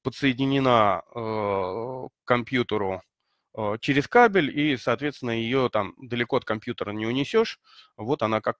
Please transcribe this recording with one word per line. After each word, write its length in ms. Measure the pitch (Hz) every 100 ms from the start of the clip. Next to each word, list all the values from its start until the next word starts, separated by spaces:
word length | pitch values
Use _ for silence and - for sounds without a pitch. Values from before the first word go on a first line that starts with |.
подсоединена, 1000 | 131 - 139 123 135 139 131 117 104 90 - 120
э, 40 | 110 110 101 98 92 101 120 127 135
к 180 | - -
компьютеру, 760 | 123 113 127 120 107 98 92 - _ _ _ _ -
э, 200 | 104 110
через 260 | - 139 -
кабель, 420 | 240 233 190 139 147
и, 180 | 151 127
соответственно, 540 | - 117 147 - 123
её 380 | 113 113 131 123
там 240 | 107 95 -
далеко 380 | 123 120 120 127
от 80 | -
компьютера 460 | 110 - - 95
не 140 | 107 113
унесёшь. 520 | 127 139 220 226 - _ - - -
Вот 260 | 107 151
она 180 | 110 110
как, 160 | 120